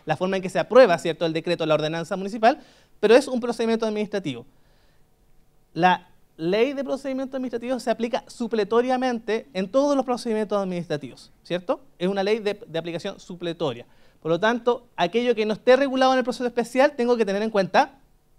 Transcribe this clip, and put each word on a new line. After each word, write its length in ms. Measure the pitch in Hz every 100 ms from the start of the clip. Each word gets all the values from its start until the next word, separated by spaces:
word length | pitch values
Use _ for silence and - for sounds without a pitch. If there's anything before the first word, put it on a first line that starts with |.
| -
la 120 | 151
forma 180 | 185 190
en 80 |
que 60 | 185
se 100 | 180
aprueba, 380 | 156 240 226 165
¿cierto?, 260 | 170 160 165
el 80 |
decreto, 320 | 160 175 170 156
la 80 |
ordenanza 420 | 151 151 165 170 190
municipal, 440 | 196 226 220 302 - _ _ _
pero 160 | 208 247
es 120 | 269
un 120 | 254
procedimiento 480 | 240 233 226 226 220
administrativo. 580 | 214 208 202 190 120 - _ _ _ _ _ _ _ _ _ _ _ _
La 360 | 156 180 175 - _ _ -
Ley 380 | 165 208 262
de 100 | 277
Procedimientos 520 | 269 269 277 262 269 269
Administrativos 480 | 254 233 240 254
se 80 | 233
aplica 320 | 220 233 - -
supletoriamente 1200 | - 226 226 196 226 254 254 254 233 - 220 -
en 160 | 185 190
todos 260 | 269 285 277
los 80 |
procedimientos 560 | 262 240 240 214 214 208
administrativos, 680 | 190 175 170 147 123 113 - _
¿cierto? 380 | - 175 180 302 - -
Es 100 | 180
una 160 | 202
ley 160 | 196 226
de, 200 | 202 202 -
de 120 | 160
aplicación 400 | 170 165 196 -
supletoria. 680 | - 175 170 165 156 120 - _ - _
Por 120 | 156
lo 80 | 170
tanto, 480 | 214 240 240 233 - -
aquello 400 | 175 233 247 220
que 100 | 214
no 80 |
esté 220 | 208 247 254
regulado 360 | 277 262 262
en 40 | 262
el 60 |
proceso 240 | 247 240 240
especial, 460 | 240 233 262 294 285
tengo 220 | 240 233
que 80 | 202
tener 160 | 196
en 80 | 220
cuenta 480 | 214 185 214 285 - _ _ _